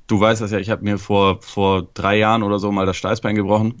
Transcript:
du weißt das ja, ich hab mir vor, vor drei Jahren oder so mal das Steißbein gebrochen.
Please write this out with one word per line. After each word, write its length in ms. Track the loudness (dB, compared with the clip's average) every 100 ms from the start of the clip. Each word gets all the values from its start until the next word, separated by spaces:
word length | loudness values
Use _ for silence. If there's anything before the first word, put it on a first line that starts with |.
| -2
du 60 | 2
weißt 220 | 2 2
das 100 | -2
ja, 80 | -4
ich 100 | -2
hab 120 | -4
mir 160 | -2 -4
vor, 420 | 0 2 2 0
vor 460 | -6 -2 0 0 -2
drei 240 | -4 0 2
Jahren 260 | 2 2
oder 160 | 0 -2
so 120 | -2
mal 140 | -2 -2
das 120 | -2
Steißbein 380 | -4 -4 -2 -2
gebrochen. 400 | 2 2 0 -4